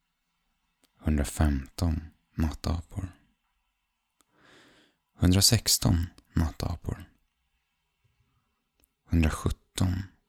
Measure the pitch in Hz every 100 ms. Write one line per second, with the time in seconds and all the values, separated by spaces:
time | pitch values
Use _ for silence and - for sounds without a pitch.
0 | _ _ _ _ _ _ _ _ _ _
1 | - 73 69 - 78 69 67 - 85 76
2 | 78 _ _ - 80 - 80 80 - 95
3 | 90 - _ _ _ _ _ _ _ _
4 | _ _ _ _ _ - - _ _ _
5 | _ - 92 92 - 110 - - - 85
6 | 85 - - 85 78 - - 82 - -
7 | - _ _ _ _ _ _ _ _ _
8 | _ _ _ _ _ _ _ _ _ _
9 | - 82 78 - - - _ - 92 92
10 | 95 _